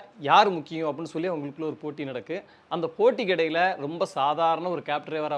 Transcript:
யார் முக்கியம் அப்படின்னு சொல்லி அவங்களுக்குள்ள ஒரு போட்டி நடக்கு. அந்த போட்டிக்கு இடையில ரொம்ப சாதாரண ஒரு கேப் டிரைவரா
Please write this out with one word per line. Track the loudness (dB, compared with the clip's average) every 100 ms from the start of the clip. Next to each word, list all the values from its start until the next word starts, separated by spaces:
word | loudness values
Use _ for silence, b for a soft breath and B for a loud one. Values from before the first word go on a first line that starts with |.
| -4 -4
யார் | 6 6 6
முக்கியம் | 2 -6 -6 -4
அப்படின்னு | -4 -6
சொல்லி | -4 -4
அவங்களுக்குள்ள | -4 -6 -8
ஒரு | -8 -8
போட்டி | -10 -8
நடக்கு. | -8 -8 -8 -8 -10 B B
அந்த | -4 -4 2
போட்டிக்கு | 4 4 2 2
இடையில | 2 2 2 0
ரொம்ப | -6 -4 -4
சாதாரண | 0 0 2 2 2 -2
ஒரு | -4
கேப் | -4 -6 -4
டிரைவரா | -6 -4